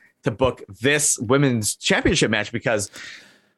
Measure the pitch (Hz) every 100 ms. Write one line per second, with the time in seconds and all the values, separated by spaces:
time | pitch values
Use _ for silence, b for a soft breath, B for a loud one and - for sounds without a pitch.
0 | b b 135 101 127 120 - 98 131 147
1 | - - 113 139 139 120 104 - - 202
2 | 277 175 127 107 104 113 - 107 101 B
3 | B B B B B